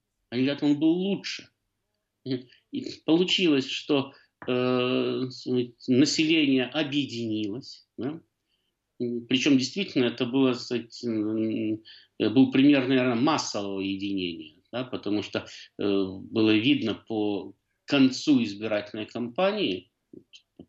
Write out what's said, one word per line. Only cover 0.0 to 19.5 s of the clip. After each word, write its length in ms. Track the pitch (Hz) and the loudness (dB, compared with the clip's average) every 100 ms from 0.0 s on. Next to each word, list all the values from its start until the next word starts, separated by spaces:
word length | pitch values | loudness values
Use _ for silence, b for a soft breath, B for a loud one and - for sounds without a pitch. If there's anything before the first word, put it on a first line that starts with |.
| _ _ - | _ _ -8
они 140 | 120 | -2
говорят, 200 | 131 139 | 0 2
он 160 | 147 143 | 2 4
был 120 | 160 | 2
лучше. 580 | 175 190 190 - - - _ _ _ _ _ _ _ 127 | 2 0 -2 -6 -12 -14 _ _ _ _ _ _ _ -6
И 720 | 123 - _ _ - - - - | -6 -8 _ _ -10 -8 -8 0
получилось, 640 | 165 180 - 175 143 131 | 2 2 2 2 2 0
что, 420 | - - 143 131 B B - - | -6 -2 0 -2 B B -12 -4
э, 760 | 127 127 127 123 127 123 123 127 127 - 127 123 - - | 0 0 0 0 0 0 -2 -6 -8 -4 -2 -2 -6 2
население 800 | 127 147 - 160 165 139 131 123 | 4 4 4 2 4 4 2 0
объединилось, 1200 | 151 147 143 123 117 113 107 107 117 - - _ - | -2 -2 -2 -4 -4 -4 -4 -4 -8 -12 -20 _ -8
да? 240 | 123 160 _ _ _ _ _ _ _ - | -8 -8 _ _ _ _ _ _ _ -8
Причём 600 | 120 120 117 131 160 135 | -6 -4 -2 0 4 4
действительно 460 | 127 196 190 143 | 2 -4 -4 0
это 200 | 120 - | 0 0
было, 300 | 120 131 131 | -2 2 2
кстати, 500 | 123 - 123 117 - | 2 -4 -6 -6 -10
м, 800 | 120 110 107 110 110 110 110 110 B B B - | -4 -2 -2 -2 -2 -2 -4 -6 B B B -2
был 340 | 110 117 131 | 2 4 4
пример, 340 | 135 143 139 127 | 6 6 6 4
наверное, 300 | 131 127 117 | 2 2 2
массового 640 | 147 143 - 107 98 98 | 2 0 -2 -6 -6 -4
единения, 760 | 98 98 98 98 90 80 80 _ _ | -4 -4 -4 -4 -4 -6 -14 _ _
да, 120 | 117 | -10
потому 380 | 127 95 - 104 | -8 -8 -4 -4
что, 240 | 98 - - B B - | -2 -6 -8 B B -4
э, 40 | |
было 720 | 101 98 95 95 - 113 110 | 0 0 -2 -6 -6 2 4
видно 400 | 107 120 143 110 | 4 4 2 0
по 600 | - - 110 104 101 95 - _ _ - | -6 -6 -4 -2 -4 -8 -16 _ _ -2
концу 560 | 139 131 131 - 135 | 4 4 4 2 2
избирательной 640 | 113 101 110 104 - 110 104 | 2 -4 -4 -4 -4 -10 -10
кампании, 840 | 113 120 120 185 | -8 -8 -2 -2